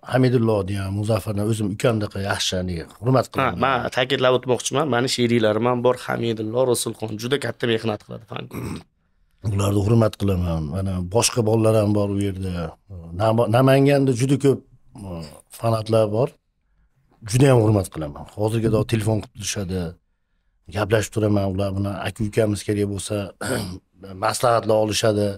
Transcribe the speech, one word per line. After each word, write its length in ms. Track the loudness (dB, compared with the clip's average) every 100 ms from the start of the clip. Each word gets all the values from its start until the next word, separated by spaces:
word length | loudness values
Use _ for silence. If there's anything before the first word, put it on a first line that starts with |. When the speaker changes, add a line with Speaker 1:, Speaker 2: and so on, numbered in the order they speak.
Speaker 1:
Hamidullohni 720 | -2 2 4 4 2 0 0 -4
ham, 160 | -4
Muzaffarni 500 | -4 0 -2 -2 -4
o'zim 240 | -2 -2 -2
ukamdaqa 480 | 0 0 0 -4 -6
yaxshi, 300 | -4 -4 -2
ya'ni 220 | -4 -4 -6 -10
hurmat 360 | -8 0 2 2
Speaker 2:
Ha, 60 |
Speaker 1:
qilaman. 280 | -2 -2 0
Speaker 2:
men 300 | 0 0 -2
ta'kidlab 440 | -2 0 2 4 2
o'tmoqchiman. 500 | 2 -2 0 -2 0
Meni 220 | 0 0
sheriklarim 560 | 0 2 4 2 2 0
ham 140 | 2
bor, 120 | 2 0
Hamidullo, 640 | -4 -4 -2 -4 -4 0 2
Rasulxon 500 | 0 -2 -6 -8 -8
juda 200 | -4 -4
katta 260 | -4 -6 -2
mehnat 340 | 0 -2 -6
qiladi 240 | -8 -18 -14
fan 180 | -14 -12
klubda. 340 | -10 -10 -10 -14 _ _ _ _ _
Speaker 1:
Ularni 380 | -6 -2 0 2
hurmat 300 | 4 4 4 2
qilaman. 460 | -2 0 0 -2
Mana 300 | -4 -4 -4 -4
boshqa 380 | -2 0 0 0 0
bolalar 300 | 2 4 4
ham 160 | 2
bor 160 | 0 0
u 100 | -2
yerda. 320 | -4 -4 -6 -6 -8 -10 _ -16 -12
Nam-, 360 | -2 0 2 4
Namanganda 600 | 4 6 6 6 4 2
juda 240 | 0 0 2
ko'p, 200 | 4 2 -2 -20 _
e, 160 | -16 -12 -12 -12 -18 _
fanatlar 560 | -6 -2 -2 2 2 2
bor. 180 | 0 -2 _ _ _ _ _ _ _ _ _
Juda 220 | -4 4 6
ham 120 | 6
hurmat 260 | 6 2 0
qilaman. 360 | -6 -10 -10 -16
Hozirga 380 | -4 -2 0 0
da 80 | 0
telefon 340 | 0 0 0 -2
qilib 160 | -4 -10
turishadi. 460 | -8 -6 -4 -4 -6 -10 _ _ _ _ _ _ -12
Gaplashib 440 | -6 0 0 0
turaman 320 | 0 2 2 0
ular 220 | -2 -4
bilan. 240 | -2 -4 -4
Aka 280 | -8 -4
ukamiz 380 | -4 0 0 0
kerak 240 | -2 -2 -2
bo'lsa, 260 | -4 -6 -6 -6 -10 -6 -6 -6
<clears throat> 540 | -12 _ _ -18 -4
maslahatlar 520 | -2 0 2 2 4 2
olishadi. 520 | 2 2 2 2 0